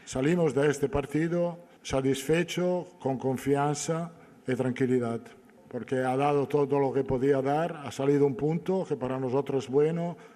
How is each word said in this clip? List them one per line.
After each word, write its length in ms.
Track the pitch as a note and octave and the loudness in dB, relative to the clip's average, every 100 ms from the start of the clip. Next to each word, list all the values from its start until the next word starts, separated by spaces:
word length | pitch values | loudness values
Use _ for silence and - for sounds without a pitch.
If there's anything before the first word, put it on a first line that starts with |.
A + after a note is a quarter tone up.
| - | -8
Salimos 500 | C3 C#3 F3 E3 C3 | -2 2 2 2 2
de 160 | D3 | 2
este 180 | C#3 C#3 | 2 0
partido 680 | C#3+ C#3 D3+ E3 F3 F3 E3 - - | -2 -2 -2 0 0 -2 -4 -16 -18
satisfecho, 1040 | - C3+ C3 C3+ - E3 E3+ - F3+ C#3 C3 - | -4 0 0 0 2 0 0 -2 0 -2 -4 -6
con 180 | C3+ B2+ | -4 -2
confianza 920 | C3 B2+ C#3 C#3+ D3 D3 - E3 E3+ - - - - | -2 -2 0 2 2 -2 -2 -4 -6 -12 -20 -12 -4
y 80 | B2+ | -2
tranquilidad, 640 | B2+ B2 C3 B2+ A#2+ A2+ - - - - - | -2 0 2 2 0 -4 -8 -20 -20 -20 -12
porque 260 | B2 A2 B2+ | -10 -4 -2
ha 200 | B2+ C3 | 0 2
dado 300 | D3 D3 C3 | 2 2 2
todo 300 | D3 C#3 C#3+ | 0 2 2
lo 140 | C#3 | 2
que 100 | B2 | 0
podía 380 | C3+ C3 C#3 C#3 | 0 0 2 2
dar, 400 | C3 D3 E3+ D#3+ | 2 0 -2 -6
ha 80 | C3 | -10
salido 340 | - C#3 C#3+ C#3+ | -2 2 4 4
un 80 | C3+ | 2
punto 500 | D3 E3 - F#3 F3 | 0 0 0 -2 -2
que 80 | C#3 | -4
para 220 | B2+ C3 | -2 -2
nosotros 440 | C3 C3+ C#3 C3+ A#2 | 0 0 0 -2 2
es 40 | |
bueno, 460 | C3+ D3+ E3+ E3+ E3+ - | 2 2 0 -4 -6 -16